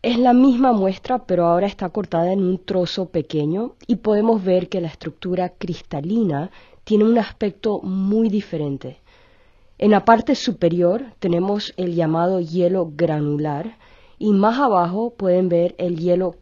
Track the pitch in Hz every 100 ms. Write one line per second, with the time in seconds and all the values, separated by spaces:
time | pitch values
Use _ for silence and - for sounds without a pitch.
0 | 247 233 247 247 269 240 262 220 190 185
1 | - 247 - 180 170 170 202 - 185 214
2 | 185 165 175 196 185 185 - 185 170 -
3 | 180 165 - 156 147 185 240 - - 214
4 | 214 208 226 226 185 185 175 190 165 -
5 | 160 - 185 175 180 - 170 165 - 147
6 | 156 226 202 143 175 - - - - 214
7 | 220 233 208 - 208 - 220 202 - 190
8 | 190 214 226 202 - 160 147 139 131 -
9 | _ _ _ _ _ _ _ - 208 202
10 | 196 226 262 262 - 170 170 175 175 220
11 | 254 - 185 170 190 208 208 - 180 170
12 | 156 165 175 190 165 175 175 185 165 147
13 | 165 151 147 147 151 143 214 - - -
14 | - - 214 196 208 247 277 190 175 196
15 | 233 233 190 180 185 170 175 - 180 165
16 | 175 175 185 -